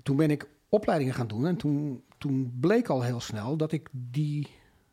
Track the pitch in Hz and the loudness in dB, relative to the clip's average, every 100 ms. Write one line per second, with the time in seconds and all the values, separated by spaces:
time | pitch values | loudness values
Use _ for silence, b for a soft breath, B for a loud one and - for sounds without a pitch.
0 | - 139 156 147 - _ _ 208 - 170 | 0 2 4 2 -4 _ _ 2 4 2
1 | 131 131 113 104 160 175 151 143 147 123 | 0 -2 -4 -2 0 0 0 0 -2 -6
2 | - _ 147 131 127 123 160 233 233 135 | -12 _ -2 0 -2 0 2 4 2 0
3 | 123 120 - 110 113 156 156 160 - 131 | 0 -2 -6 -6 -4 -2 0 -2 -6 -12
4 | 123 135 147 147 139 b b b b | -4 -2 0 -2 -6 b b b b